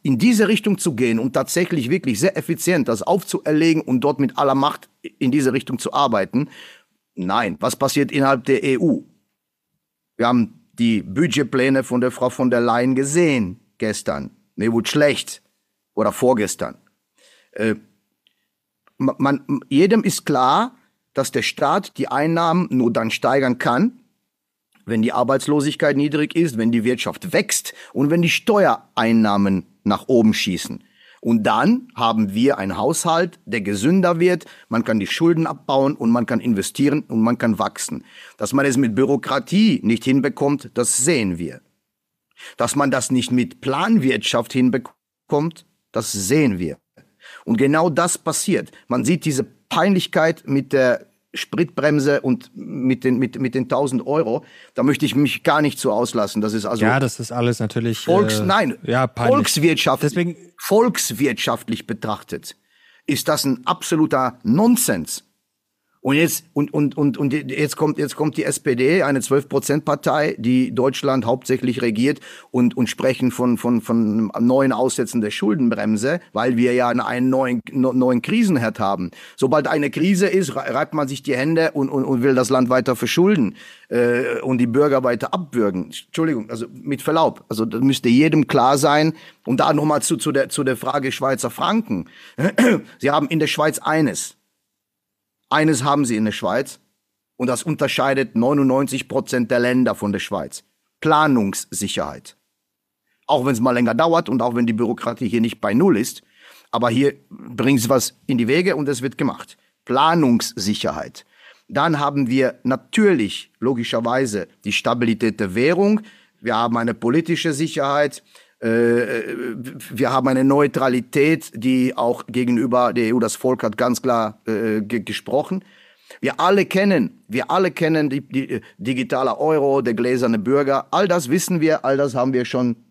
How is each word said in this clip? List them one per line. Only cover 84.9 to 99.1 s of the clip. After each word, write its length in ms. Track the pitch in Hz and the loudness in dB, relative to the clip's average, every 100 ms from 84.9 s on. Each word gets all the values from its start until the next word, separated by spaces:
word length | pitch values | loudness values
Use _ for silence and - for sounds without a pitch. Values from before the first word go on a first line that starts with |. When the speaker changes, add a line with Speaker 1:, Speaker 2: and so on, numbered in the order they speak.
| 135 | 2
Speaker 1:
weiter 320 | 127 120 131 | 0 -2 -4
abwürgen. 560 | 185 156 123 104 90 90 - - | -6 -4 0 0 0 -8 -12 -10
Entschuldigung, 440 | - 160 127 107 | -4 -2 -2 -6
also 160 | 117 117 | -10 -10
mit 300 | 127 143 139 | -12 -8 -6
Verlaub, 420 | - 160 151 - - | 0 2 2 -2 -8
also 160 | 110 | -4
das 160 | 113 113 | -2 0
müsste 280 | 135 127 123 | 0 2 4
jedem 380 | 123 156 156 - | 4 4 4 2
klar 320 | 139 127 139 | 2 4 4
sein. 360 | 147 147 160 156 - _ | 4 4 2 -2 -14 _
Und 140 | - 127 | -4 0
da 140 | 151 | 2
nochmal 300 | 151 151 147 | 2 2 0
zu, 140 | - 147 | 0 -2
zu 140 | 156 | -2
der, 200 | 139 123 | -2 -2
zu 120 | - | -2
der 140 | 131 123 | -4 -2
Frage 340 | 123 143 131 | -4 -4 -4
Schweizer 400 | - 135 131 120 | -4 -4 -2 -4
Franken. 580 | - 165 220 220 95 78 - - - | -4 -2 -2 -2 -6 -6 -16 -18 -4
<clears throat> 640 | 185 - 247 190 - - | -2 2 2 2 -2 -4
Sie 120 | 139 | 0
haben 160 | 151 147 | 0 0
in 140 | 160 | 0
der 80 | 151 | 0
Schweiz 320 | - 156 147 | 0 -2 -2
eines. 540 | - 156 143 87 - _ _ _ _ _ _ _ _ _ _ _ - | -2 0 0 -2 -10 _ _ _ _ _ _ _ _ _ _ _ -4
Eines 360 | 143 156 135 | 0 2 0
haben 200 | 143 143 | 0 0
sie 120 | 123 110 | 0 0
in 80 | |
der 80 | 110 | -2
Schweiz 480 | - 95 113 143 - _ _ _ _ _ - | -2 -2 -2 -4 -12 _ _ _ _ _ -6
und 100 | 127 | -4
das 160 | 120 | -4
unterscheidet 720 | 170 147 135 - 135 135 123 | -4 -2 -2 0 0 0 -2
neunundneunzig 720 | 113 123 143 135 131 135 135 | 0 2 2 2 2 0 -6
Prozent 420 | - | -4